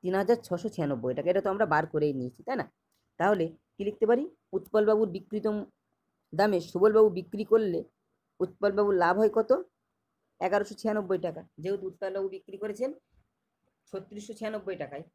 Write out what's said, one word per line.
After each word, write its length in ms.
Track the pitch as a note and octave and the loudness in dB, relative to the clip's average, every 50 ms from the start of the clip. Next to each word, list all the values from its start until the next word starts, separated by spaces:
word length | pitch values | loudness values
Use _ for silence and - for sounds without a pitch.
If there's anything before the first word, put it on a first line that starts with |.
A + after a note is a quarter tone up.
| - | -4
তিন 120 | F3+ F#3 | -2 -2
হাজার 220 | F#3+ G3 F#3 A#3+ | -2 2 2 0
ছশো 320 | A#3 - - F3+ E3+ F3 A3 | 0 0 -6 -8 -6 -6 -8
ছিয়ানব্বই 460 | - - D#3+ C#3+ C#3+ B2 A2+ B2+ B2+ | -6 -4 -4 -2 -2 -2 -2 -4 -4
টাকা। 160 | B2+ D3 E3 | -2 0 0
এটা 100 | F3+ G3 | 0 0
তো 100 | F#3 G3 | 2 0
আমরা 160 | F#3+ G3+ A3 | 0 0 0
বার 200 | F3 D#3 D3+ D#3+ | 2 2 0 0
করেই 260 | D#3 - D3+ D3+ D3+ C#3 | 0 -2 0 0 0 0
নিয়েছি, 300 | C3+ B2 B2 - _ - | -2 -6 -8 -8 _ -8
তাই 140 | - C4 | -8 -6
না? 140 | A#3+ D3+ - _ _ _ _ _ _ _ _ _ | -6 -6 -8 _ _ _ _ _ _ _ _ _
তাহলে 320 | _ E3+ G3 G#3+ F#3+ E3 E3 | _ 2 2 2 2 0 -4
কি 360 | E3 - _ _ _ _ G3+ | -4 -12 _ _ _ _ -8
লিখতে 220 | G3+ G#3 - A3 | -8 -4 -2 2
পারি? 240 | G#3+ A#3 B3 D4 - - _ _ _ - | 2 2 2 0 -4 -10 _ _ _ -6
উৎপলবাবুর 560 | F#3+ G3 - - A3 G#3+ G#3 A3 G#3+ A3 G3+ | -6 -6 0 0 2 4 4 4 4 2 0
বিক্রিত 380 | E3+ F#3+ - _ - G#3+ - A3 G#3+ G#3 G3 - _ _ _ _ _ _ _ _ _ _ _ _ - | -2 -10 -10 _ -8 -4 -2 -2 -4 -4 -6 -10 _ _ _ _ _ _ _ _ _ _ _ _ 0
দামে 260 | D#3+ G3 G#3+ G3+ F3 | 2 2 2 2 0
সুবলবাবু 480 | E3 - - F3 F#3 G#3+ G#3+ A3 A3 G#3+ | -2 -2 0 4 4 6 8 8 6 6
বিক্রি 360 | F3+ F3+ F3+ - - G3+ A3 | 6 0 -8 -8 -8 -8 0
করলে 400 | - A3 A3+ A3 G3 E3+ E3 E3 - _ _ _ _ _ _ _ _ _ _ | 2 4 4 4 2 -2 -4 -4 -8 _ _ _ _ _ _ _ _ _ _
উৎপলবাবুর 540 | F#3 F3+ - _ - G3+ G3 G3 G#3 G3+ G3+ | -6 -6 -4 _ -2 0 2 2 2 2 4
লাভ 240 | F3+ F3 E3+ F3+ G3 | 4 4 4 4 4
হয় 100 | A3 G#3+ | 2 2
কত? 240 | G#3+ A3+ A3 A3 B3+ E4+ F#4 - _ _ _ _ _ _ _ _ _ _ _ _ _ _ | 2 2 2 2 2 2 2 -8 _ _ _ _ _ _ _ _ _ _ _ _ _ _
এগারোশো 340 | - F#3 F#3 G#3 G#3 G3+ G#3+ | -4 0 0 0 -2 -2 -8
ছিয়ানব্বই 440 | - - A3 G#3+ G#3+ G3+ F3+ F#3+ F3+ | -6 -4 -4 -2 -2 -2 -2 -4 -2
টাকা। 280 | D#3+ F3 D#3+ D#3+ - _ _ - | -2 -6 -8 -8 -16 _ _ -12
যেহেতু 280 | D#3 F3+ G3 G3 F#3+ | -6 -6 -6 -4 -6
উৎপলবাবু 420 | F#3+ F#3 _ G3+ F#3+ F#3+ G3 G3 G3 | -10 -12 _ -10 -8 -6 -6 -6 -6
বিক্রি 280 | G3 F#3+ _ - G3 G3 | -8 -10 _ -16 -14 -10
করেছেন 340 | G#3 G#3+ G3+ G3+ B3 C#4 D4+ - _ _ _ _ _ _ _ _ _ _ _ _ _ _ _ _ _ _ | -8 -8 -6 -4 -6 -6 -6 -8 _ _ _ _ _ _ _ _ _ _ _ _ _ _ _ _ _ _
ছত্রিশশো 420 | - F#3+ F#3+ _ G#3 G#3 G#3 - A3 | -14 -14 -14 _ -16 -18 -14 -14 -14
ছিয়ানব্বই 420 | G#3+ A3+ G#3+ A3 G#3+ G3 G3 F#3 | -10 -8 -8 -8 -8 -8 -8 -8
টাকায় 260 | F3 D3+ C3+ C#3+ C#3+ E3 _ _ | -8 -8 -10 -10 -14 -16 _ _